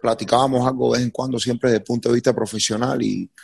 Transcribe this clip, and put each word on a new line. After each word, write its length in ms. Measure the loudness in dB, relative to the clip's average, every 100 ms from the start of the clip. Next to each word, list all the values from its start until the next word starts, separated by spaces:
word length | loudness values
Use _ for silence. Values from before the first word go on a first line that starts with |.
platicábamos 640 | -2 -2 2 2 4 2 0
algo 260 | 0 0
de 60 | 0
vez 60 |
en 60 | 0
cuando, 280 | -4 -4 -4
siempre 300 | -2 0 2
desde 120 | 2
el 40 |
punto 240 | 0 -2 2
de 60 |
vista 200 | 2 2
profesional. 680 | 0 -2 -2 -2 -2 -2 0
Y, 280 | -2 -2 -6 -14